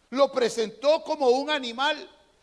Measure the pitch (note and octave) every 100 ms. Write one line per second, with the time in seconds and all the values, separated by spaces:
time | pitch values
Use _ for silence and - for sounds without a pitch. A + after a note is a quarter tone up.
0 | - B3 C4+ C4 A3+ A3+ G#3+ - C#4 D#4+
1 | D4+ D4+ C4 B3+ C#4+ D4 B3 A#3 C#4+ D4+
2 | - _ _ _